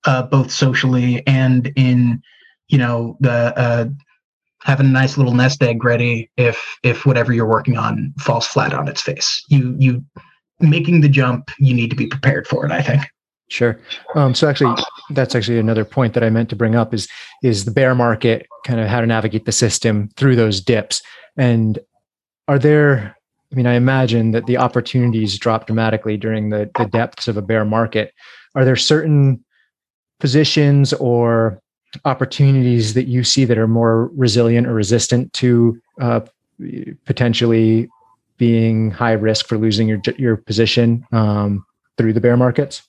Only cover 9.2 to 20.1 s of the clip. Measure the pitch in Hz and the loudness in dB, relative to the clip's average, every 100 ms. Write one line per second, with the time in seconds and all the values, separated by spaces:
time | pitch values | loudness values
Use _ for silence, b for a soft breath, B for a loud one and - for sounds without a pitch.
9.2 | - - - 143 127 123 131 123 - - | -6 -6 0 2 2 0 0 0 -8 -20
10.2 | B B _ _ 160 160 147 175 147 135 | B B _ _ 2 2 2 4 4 4
11.2 | 127 123 - - 135 123 113 110 113 - | 0 -4 -10 0 2 2 -2 -4 -6 -2
12.2 | 135 156 - - 76 80 143 139 - _ | 0 -2 -4 -4 -2 -2 0 -2 -2 _
13.2 | _ _ _ - 120 110 B B - 156 | _ _ _ -2 -2 -2 B B -6 0
14.2 | 135 123 156 139 139 117 - - - 139 | 2 2 0 2 0 0 -6 -14 -6 -4
15.2 | 127 123 110 117 110 110 107 - 120 120 | -2 -2 0 0 0 0 -2 -2 0 0
16.2 | 113 113 113 104 113 117 113 110 - B | 0 0 -2 -2 0 0 0 -4 -8 B
17.2 | B B 131 104 98 107 131 127 120 113 | B B -2 0 -2 0 2 2 2 2
18.2 | 117 113 - - - 117 107 120 113 113 | 0 -2 -6 -18 -6 -4 -2 0 0 0
19.2 | 110 110 - - 113 - 117 104 104 | -2 -4 -4 -2 -2 0 0 -2 -4